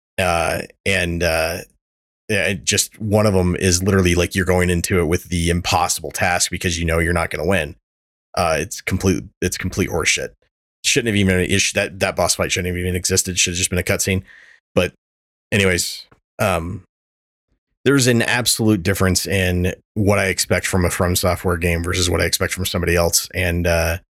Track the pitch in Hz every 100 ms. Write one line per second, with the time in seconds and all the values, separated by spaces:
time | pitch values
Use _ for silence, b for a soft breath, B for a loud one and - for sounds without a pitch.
0 | _ - 90 85 80 82 - _ 101 95
1 | 87 85 85 80 82 90 101 _ _ _
2 | _ _ - 104 85 98 - 101 - -
3 | 107 107 107 92 90 85 95 87 95 98
4 | 90 85 85 95 90 90 90 90 - 95
5 | 78 87 - 87 82 87 87 87 87 -
6 | 78 - 95 90 - 87 95 85 85 82
7 | 82 85 82 78 80 95 73 - _ _
8 | _ _ _ - 87 78 90 - - 92
9 | 98 69 - - 90 - 92 - 92 82
10 | 76 - 65 - _ _ _ _ - 143
11 | 117 101 95 90 90 98 - 101 101 95
12 | 95 82 85 - 80 - 90 90 90 90
13 | - 95 - 87 - 87 90 87 - 98
14 | - 95 B B B B _ - 82 -
15 | _ _ _ _ _ 107 95 90 - -
16 | - - _ - 107 87 85 95 - _
17 | _ _ _ _ _ _ _ _ 127 139
18 | 127 117 110 120 120 - 110 107 87 95
19 | 95 90 - 95 92 90 90 - _ 107
20 | 98 101 95 92 - 90 - 95 87 -
21 | 90 90 92 87 92 85 87 85 85 90
22 | 87 85 85 - 92 - 90 95 87 85
23 | 85 - - 87 90 87 85 85 82 85
24 | -